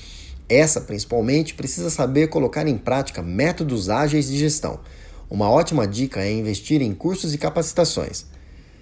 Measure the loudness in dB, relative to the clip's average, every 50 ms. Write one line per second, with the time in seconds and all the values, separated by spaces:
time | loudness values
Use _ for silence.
0 | -18 -18 -18 -18 -16 -16 -16 -10 0 4 6 6 6 6 4 0 -2 -6 -6 -6
1 | -4 -2 0 0 2 2 2 2 2 0 -4 -8 -6 -6 -4 -4 -4 -4 -2 0
2 | 0 2 4 4 4 4 4 2 0 0 0 0 0 0 0 0 0 0 0 0
3 | -2 -4 -6 -8 -6 -4 0 2 2 2 0 0 -2 -2 -2 -2 0 0 2 2
4 | 2 2 2 2 0 0 0 0 0 0 0 0 -4 -6 -8 -8 -14 -16 -20 -20
5 | -20 -18 -18 -18 -12 -6 -2 2 4 6 6 6 6 4 2 0 0 0 0 -2
6 | -2 -2 -2 -2 -2 -2 -2 -2 -2 -2 -4 -4 -2 0 2 2 2 0 -2 -2
7 | -2 -4 -2 -2 -2 -4 -2 -2 -2 -2 0 0 -2 0 2 2 2 2 2 -2
8 | -4 -6 -8 -10 -12 -14 -18 -20 -20 -20 -20 -20 -20 -20 -20 -20